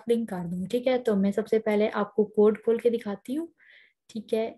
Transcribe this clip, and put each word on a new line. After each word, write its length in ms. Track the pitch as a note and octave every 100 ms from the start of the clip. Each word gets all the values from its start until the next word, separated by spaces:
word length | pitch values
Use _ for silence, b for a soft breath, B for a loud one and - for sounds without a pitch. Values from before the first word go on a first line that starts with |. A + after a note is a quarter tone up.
| A#3
लिंक 200 | A#3 A3
कर 100 | F3+
दूँ, 280 | F3 F3+ F#3+
ठीक 200 | B3 B3+
है। 100 | B3
तो 180 | B3 G3+
मैं 160 | G3
सबसे 280 | G#3 G#3+ A3
पहले 280 | G#3+ G#3 A3
आपको 360 | G#3+ G3+ - G3+
कोड 320 | G#3+ G#3+ G#3+
खोल 160 | A3+ A#3
के 100 | A#3+
दिखाती 460 | A3+ G#3 G3 - D4
हूँ, 180 | E4+ _ b b b _ _
ठीक 240 | A3 -
है। 220 | A3 A3+